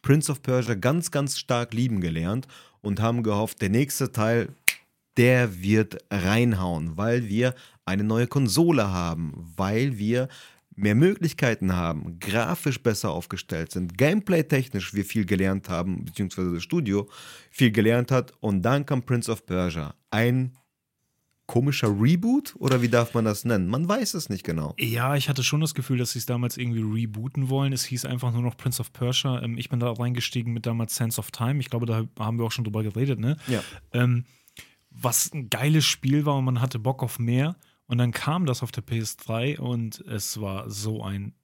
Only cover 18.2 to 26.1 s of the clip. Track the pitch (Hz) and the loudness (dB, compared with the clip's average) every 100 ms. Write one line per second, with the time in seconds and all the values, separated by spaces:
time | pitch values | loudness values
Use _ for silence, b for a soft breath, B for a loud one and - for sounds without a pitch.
18.2 | 123 _ 110 98 104 143 143 135 123 123 | 0 _ 0 2 2 0 0 -4 0 -2
19.2 | 113 110 - 90 90 80 73 - _ 107 | -2 -6 -2 -2 -2 -4 -8 -12 _ 0
20.2 | 120 127 127 127 _ _ _ _ _ _ | 2 2 -2 -8 _ _ _ _ _ _
21.2 | _ _ - 117 139 135 113 101 117 175 | _ _ 0 2 2 2 2 4 4 4
22.2 | 226 269 285 - 127 127 120 120 117 120 | 4 0 0 -4 0 2 4 4 4 2
23.2 | 110 101 120 107 90 123 175 220 214 170 | 2 0 0 2 2 0 0 0 -2 -4
24.2 | - 95 - 80 76 - 117 117 127 143 | -6 -6 -2 -4 -4 -4 -2 0 2 2
25.2 | 135 131 123 147 156 151 123 123 120 | 0 0 0 0 0 -2 -2 0 0